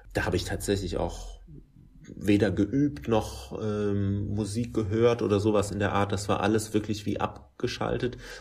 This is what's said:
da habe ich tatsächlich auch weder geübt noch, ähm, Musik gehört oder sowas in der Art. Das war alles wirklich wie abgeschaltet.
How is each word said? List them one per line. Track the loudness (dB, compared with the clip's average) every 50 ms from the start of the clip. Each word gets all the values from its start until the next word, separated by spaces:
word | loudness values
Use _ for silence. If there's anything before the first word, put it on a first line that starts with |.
| -12 -6 -4
da | -2 -2
habe | 0 0
ich | -2 -2
tatsächlich | -4 -6 -4 0 0 0 0 0 -2 -2
auch | -2 -2 -4 -4 -8 -12 -14 -16 -18 -18 -20 -20 -20 -20 -20 -20 -20 -20 -20 -20 -20 -18 -16 -12
weder | -2 2 4 6 6 6 4
geübt | 2 2 0 2 2 2 2 2 0 -2 -2
noch, | 2 2 2 2 0 -6 -12 -12 -10 -8 -6
ähm, | -4 -2 -2 0 0 0 0 0 0 0 0 -2 -2
Musik | -2 -2 -2 -2 -2 -2 -4 -4 -2 -2
gehört | -2 0 0 2 4 6 6 4 4 2
oder | 2 4 4
sowas | 4 4 4 4 2 0
in | 0 0
der | 0 2
Art. | 2 2 2 0
Das | 0 -2 0 0
war | 0 2
alles | 2 2 2 2 0 0 -2
wirklich | -2 0 -2 -6 -4 -4
wie | -4 -2 -2
abgeschaltet. | -2 -4 -4 -8 -18 -20 _ -4 -4 -4 -2 -2 -2 -2 -2 -2 -2 -4 -6 -8 -14 -16 -12 -2